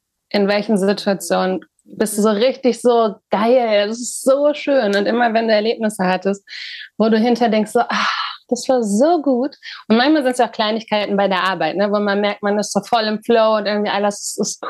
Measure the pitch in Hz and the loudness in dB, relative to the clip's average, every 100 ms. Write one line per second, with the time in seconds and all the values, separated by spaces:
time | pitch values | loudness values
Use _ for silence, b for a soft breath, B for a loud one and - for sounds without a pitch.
0 | _ _ _ 208 196 208 208 214 196 202 | _ _ _ -2 0 0 0 0 0 0
1 | - 185 - 185 185 185 - _ _ - | -2 -2 -2 -2 -2 -4 -8 _ _ -4
2 | 214 - 214 208 254 254 254 226 240 233 | -4 0 0 2 0 0 -2 0 2 4
3 | 220 196 _ 190 226 254 233 208 202 233 | 2 -2 _ -2 2 2 4 2 0 -4
4 | 240 - - 269 294 294 - 277 214 202 | -10 -4 0 2 2 0 0 0 2 0
5 | 208 226 240 220 226 214 214 226 220 214 | 0 0 0 0 2 2 0 -2 -2 -2
6 | 185 185 190 196 - B B B B - | 0 0 -2 -4 -8 B B B B -2
7 | 220 220 233 233 233 214 214 240 - 208 | 2 2 2 2 2 0 0 0 0 -2
8 | B B B B - 233 - 262 220 202 | B B B B -6 -4 0 0 0 2
9 | 294 349 277 247 277 - B B B 220 | 2 2 2 0 -2 -6 B B B 2
10 | 262 311 254 254 226 - 214 220 214 214 | 4 2 2 0 0 0 -4 -4 -2 -2
11 | 202 202 196 190 185 185 160 160 208 208 | 0 0 2 0 0 -2 -2 0 0 0
12 | 208 202 208 202 202 208 202 202 196 233 | 0 0 -2 -2 -2 -2 -2 -4 -2 -2
13 | 220 214 - 226 220 214 196 208 208 190 | 0 -2 2 2 4 2 0 -2 -2 -2
14 | 202 202 - - 208 - - | -2 -4 -8 -6 -6 -6 -2